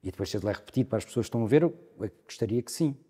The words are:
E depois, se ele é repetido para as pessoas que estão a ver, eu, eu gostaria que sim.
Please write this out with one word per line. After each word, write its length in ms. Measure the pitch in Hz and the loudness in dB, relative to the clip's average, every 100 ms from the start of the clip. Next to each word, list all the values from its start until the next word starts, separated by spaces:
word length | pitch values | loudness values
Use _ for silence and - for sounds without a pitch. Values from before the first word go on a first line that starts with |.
E 80 | 95 | -8
depois, 180 | - 98 | -6 -4
se 80 | 104 | -2
ele 120 | 98 | -2
é 40 | |
repetido 360 | 98 - - 127 | -4 -4 0 0
para 100 | 110 | 0
as 60 | |
pessoas 220 | - - 110 | -2 -4 -2
que 20 | |
estão 160 | 123 | 0
a 40 | 110 | 4
ver, 140 | 143 | 4
eu, 120 | 165 - - - | 4 -2 -20 -10
eu 100 | 107 - | -10 -10
gostaria 360 | - - 110 117 | -18 -6 -2 -2
que 120 | 120 | -4
sim. 240 | - 160 135 _ | -2 -2 -2 _